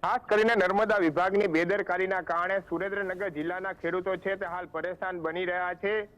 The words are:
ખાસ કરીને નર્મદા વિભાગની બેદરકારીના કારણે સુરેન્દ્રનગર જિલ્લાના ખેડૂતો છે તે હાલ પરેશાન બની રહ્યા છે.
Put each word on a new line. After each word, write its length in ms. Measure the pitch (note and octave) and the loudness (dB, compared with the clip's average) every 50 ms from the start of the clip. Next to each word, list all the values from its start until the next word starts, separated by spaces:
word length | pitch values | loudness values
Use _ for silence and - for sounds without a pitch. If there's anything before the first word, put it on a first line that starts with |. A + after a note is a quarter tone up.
| - | 0
ખાસ 180 | F3 A3 B3+ - - | 0 -2 -2 0 2
કરીને 260 | G#3+ G#3+ G#3+ A3+ A#3 | 4 4 6 4 4
નર્મદા 420 | G#3+ F#3 F3+ F#3+ G3+ A3 G#3+ A3 | 4 4 4 4 2 4 4 4
વિભાગની 500 | G#3 F#3 D#3+ D3 E3 F3+ F#3+ F#3+ G3+ G3+ | 4 4 2 4 4 2 4 4 4 2
બેદરકારીના 720 | G3 D#3+ D#3+ E3+ F3 G3 G3+ F#3+ - F3+ F3+ F#3 F#3 F#3+ F#3 | 4 4 2 2 2 2 0 0 -2 0 0 0 0 0 -2
કારણે 380 | E3+ - E3+ E3+ F3 F#3 F#3+ G3 | -2 -2 -2 0 0 0 0 -2
સુરેન્દ્રનગર 680 | F3+ - F3 E3 F#3 G3 G3 G3+ G3+ F#3 F#3 F3+ G3+ G3 | -2 -4 -6 -4 -4 -4 -4 -4 -4 -4 -4 -4 -6 -6
જિલ્લાના 440 | D#3+ D3 D3+ E3 F3 F#3 F#3 F#3+ F#3 | -4 -4 -4 -4 -4 -4 -6 -8 -8
ખેડૂતો 440 | - - E3+ E3+ F#3 - G3 F#3+ | -4 -4 -2 -2 -2 -2 -2 -4
છે 200 | F3+ F#3 G3 G3 | -2 -2 -4 -4
તે 100 | F#3+ G3 | -4 -4
હાલ 200 | F3 E3+ F3+ F3+ | -6 -6 -6 -8
પરેશાન 540 | D#3 - D#3+ D#3+ F3 F#3 E3+ - F#3 F#3 F3 | -6 -8 -6 -4 -4 -6 -4 -6 -6 -6 -4
બની 240 | D#3+ D#3+ D#3+ F3 F#3 | -4 -4 -2 -2 -2
રહ્યા 300 | F3 F3 F3+ F3+ F3+ F3+ | -2 0 0 0 -2 -4
છે. 340 | F3+ - G3 G#3 G#3+ G#3 G#3 - | -2 -2 -2 -2 -2 -4 -6 -10